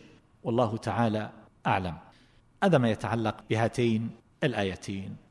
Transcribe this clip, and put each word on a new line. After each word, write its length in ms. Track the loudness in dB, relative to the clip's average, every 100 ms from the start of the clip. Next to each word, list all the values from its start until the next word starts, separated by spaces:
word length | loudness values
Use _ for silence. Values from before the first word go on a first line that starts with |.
| -20 -20 _ _
والله 340 | -2 0 0 -2
تعالى 520 | -2 0 2 0 -4 -12 -20 _ 0
أعلم. 300 | 0 0 -8 -14 -20 _ _ _ _
هذا 140 | 4 4
ما 120 | 4
يتعلق 460 | 0 -2 -2 -2 -4 -2
بهاتين 600 | 0 2 2 2 2 -2 -10 _ _
الآيتين. 720 | -2 0 -2 -4 -8 -8 -10 -14 -18